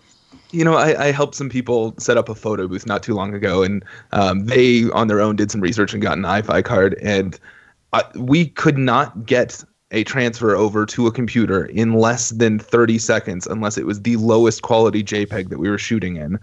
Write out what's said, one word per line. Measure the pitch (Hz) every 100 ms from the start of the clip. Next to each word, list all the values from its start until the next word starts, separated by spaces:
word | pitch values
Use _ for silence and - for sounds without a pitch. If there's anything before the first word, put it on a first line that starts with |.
| _ _ _ - _
you | 170 165
know, |
I, | 156 151 - 143
I |
helped | 139 143 -
some | 139
people | 123 120 120 113 -
set | - 120
up | -
a | 110
photo | 113 101 92
booth | 95 -
not | 101
too | -
long | 107 98
ago, | 101 101 92
and, | 95 101 - - -
um, | 104 95 95 107
they | 123 127 120 113
on | - 113
their | 104
own | 107 104
did | 104
some | 107
research | 87 110 98
and | 104
got | 101 78
an | 92
iFi | 101 104 90 92
card, | 107 98 -
and | 104 98 95 - - - _ _ _
I, | 120 - -
we | 123 156 165
could | - 160 139
not | 131 120 143 98 113
get | 123 - - - _ _
a | 110
transfer | 110 135 120 113 113
over | 95 107 107 107
to | - 117
a |
computer | 120 113 120 101 95 76
in | 92 113
less | 113 113 123 -
than | 113 117 107
thirty | - 117 113 113
seconds | - 110 104 90 -
unless | 107 107 -
it | -
was | 104
the | 113 117
lowest | 110 113 117 107
quality | - 113 113 104
J | 101 104 101
peg | 98 92
that | 67
we | 92
were | 101
shooting | - 110 95 87
in | 76 104